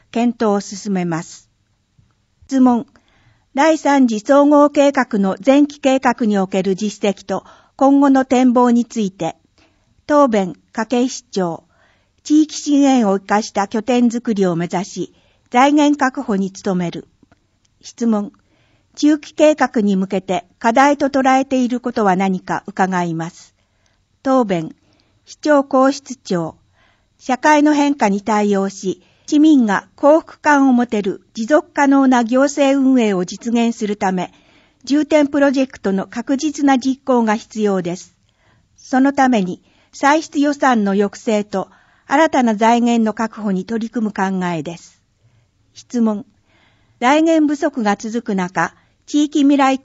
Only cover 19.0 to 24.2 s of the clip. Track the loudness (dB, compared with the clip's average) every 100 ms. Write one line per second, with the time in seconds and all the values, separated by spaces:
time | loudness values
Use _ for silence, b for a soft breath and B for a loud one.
19 | 0 0 -4 0 2 2 -2 0 0 0
20 | -2 -6 -4 -6 -8 _ -2 2 2 2
21 | 0 0 2 0 0 -2 -2 -4 -6 -2
22 | 0 0 0 -4 -6 -8 -8 -4 -4 -2
23 | -4 -6 -8 -12 -20 _ _ _ _ _
24 | _ _